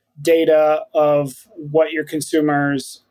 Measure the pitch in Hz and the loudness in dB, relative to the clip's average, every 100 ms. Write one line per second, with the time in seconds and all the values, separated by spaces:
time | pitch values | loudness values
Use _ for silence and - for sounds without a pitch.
0 | _ - 151 165 160 156 151 151 - 156 | _ -6 0 2 4 4 4 0 -2 0
1 | 151 147 139 127 _ - 147 151 156 160 | 2 2 -2 -10 _ -18 -2 0 0 -2
2 | 147 156 - 160 151 143 143 139 - - | -6 -8 -2 0 2 0 0 -4 -8 -18
3 | _ | _